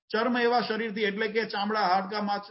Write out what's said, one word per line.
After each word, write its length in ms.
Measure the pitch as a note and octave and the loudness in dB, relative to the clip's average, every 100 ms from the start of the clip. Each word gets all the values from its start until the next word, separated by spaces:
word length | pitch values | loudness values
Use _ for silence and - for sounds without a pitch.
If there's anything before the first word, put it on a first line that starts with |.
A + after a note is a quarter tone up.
| - | -6
ચર્મ 260 | A3 B3 B3 | -2 0 2
એવા 240 | A#3+ A#3+ | 4 4
શરીરથી, 400 | G#3+ A3 A3+ G#3+ | 2 -2 -2 -2
એટલે 260 | G#3 G3+ A3 | -2 0 -2
કે 180 | A3 G#3+ | -2 -2
ચામડા, 340 | G#3 G3+ G#3+ | -2 -2 0
હાડકા, 420 | F#3+ F#3+ F#3+ G#3 | 2 2 0 -4
માંસ, 200 | G3+ G3+ G3+ | -2 -4 -6